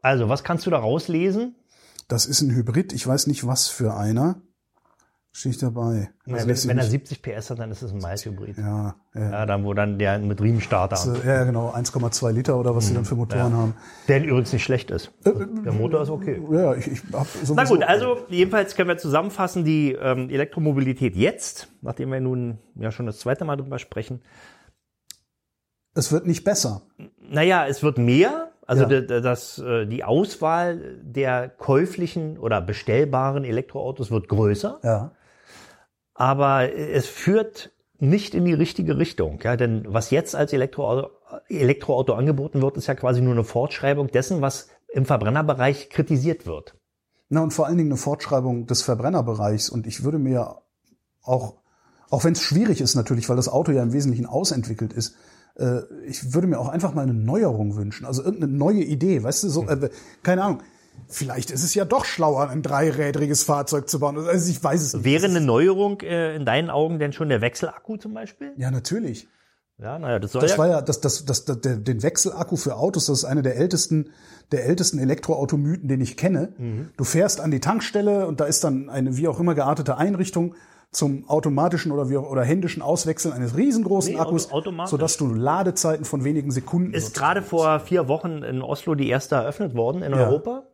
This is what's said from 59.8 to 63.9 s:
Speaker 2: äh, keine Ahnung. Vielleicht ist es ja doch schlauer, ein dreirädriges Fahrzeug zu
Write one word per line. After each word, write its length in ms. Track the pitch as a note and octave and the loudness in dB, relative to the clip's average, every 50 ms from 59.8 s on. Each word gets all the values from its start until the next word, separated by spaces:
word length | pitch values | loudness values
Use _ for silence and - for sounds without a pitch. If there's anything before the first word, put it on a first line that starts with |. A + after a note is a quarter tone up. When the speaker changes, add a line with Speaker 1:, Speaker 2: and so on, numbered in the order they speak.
| C#3 | -2
Speaker 2:
äh, 40 | C3 - - - - - _ | -4 -6 -10 -20 -20 -20 _
keine 220 | - F3 F#3 F#3 G3 | 0 0 2 2 2
Ahnung. 180 | G3+ D#3 B2+ - - _ _ _ _ _ - - | 0 -2 -2 -6 -20 _ _ _ _ _ -20 -20
Vielleicht 420 | - - - C#3 B2+ A#2 B2+ B2 - | -14 -8 -8 -6 -6 -6 -6 -6 -6
ist 140 | C3+ C3 D#3+ | -4 -2 -2
es 100 | E3+ - | 0 0
ja 120 | G3+ F#3+ | 0 0
doch 200 | D3+ A#3+ C4+ - | 2 0 0 0
schlauer, 440 | - - - D#3+ D3+ D3 C3 D3 C#3 | -2 -2 2 2 2 4 2 0 -2
ein 120 | B2+ D#3 | -2 -4
dreirädriges 840 | C#3+ C#3 C#3+ C#3 D#3 D#3+ C#3+ C#3 D3+ C#3+ C3+ D3 D3 C#3+ D3 - - | -2 0 0 2 2 2 2 0 -2 -2 0 0 0 0 0 0 2
Fahrzeug 460 | - D3 C#3+ C#3 - D#3+ C#3+ C3+ | 2 0 0 0 -2 -2 -2 -2
zu 100 | - | -2